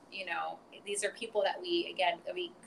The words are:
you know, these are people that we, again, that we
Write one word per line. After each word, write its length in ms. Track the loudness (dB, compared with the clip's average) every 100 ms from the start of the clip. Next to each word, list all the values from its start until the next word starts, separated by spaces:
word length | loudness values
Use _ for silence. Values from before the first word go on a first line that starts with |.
| -14
you 140 | -10
know, 360 | -4 -2 -2 -6 -12 -14 -4
these 180 | -2
are 60 | -2
people 320 | -2 0 2
that 180 | 4 2
we, 280 | 2 2 2
again, 280 | 2 2 2
that 100 | -4
we 180 | -4 -6 -8